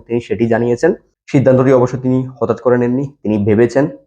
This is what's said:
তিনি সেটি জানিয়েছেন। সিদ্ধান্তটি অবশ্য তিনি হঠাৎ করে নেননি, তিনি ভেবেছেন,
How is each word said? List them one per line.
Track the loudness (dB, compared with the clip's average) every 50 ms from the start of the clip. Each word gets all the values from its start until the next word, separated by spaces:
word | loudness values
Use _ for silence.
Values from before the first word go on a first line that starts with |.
| -4 -4
তিনি | -6 -6
সেটি | -6 -4 -4 -2 -2 0
জানিয়েছেন। | 0 0 0 -2 -2 0 0 0 -2 -2 _ _ _ _ _ -2
সিদ্ধান্তটি | 0 2 4 4 4 4 4 4 4
অবশ্য | 4 2 0 -2 -4
তিনি | -4 -2 -2 -2 -2 -6 -8 -6
হঠাৎ | -4 -4 -4 -2
করে | 0 0 0 2
নেননি, | 0 0 -2 -2 -4 -6 -10 _ -6
তিনি | -4 -2 0 0
ভেবেছেন, | 2 2 2 2 2 2 0 -2 -2 -4 -10 _